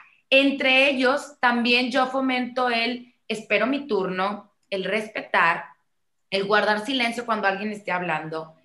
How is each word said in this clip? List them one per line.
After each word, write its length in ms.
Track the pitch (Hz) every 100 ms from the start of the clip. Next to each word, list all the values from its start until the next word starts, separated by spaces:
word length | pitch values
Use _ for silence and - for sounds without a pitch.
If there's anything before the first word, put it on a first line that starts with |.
| - _ -
entre 600 | 269 277 277 262 262 277
ellos 480 | 254 254 285 - -
también 500 | 247 240 233 240 254
yo 160 | 269 254
fomento 600 | 269 262 254 247 - 247
el 460 | 226 233 247 - _ -
espero 380 | 220 - 208 220
mi 200 | 277 -
turno, 680 | 208 185 185 196 208 - _ -
el 140 | 196
respetar, 800 | 185 214 214 - 269 202 170 175 - - _ _ _ _ _
el 140 | 196
guardar 400 | 196 208 202 208
silencio 420 | 214 269 233 233 233
cuando 220 | 214 196
alguien 240 | 190 214
esté 200 | 202 -
hablando, 640 | 180 180 156 160 160 160 -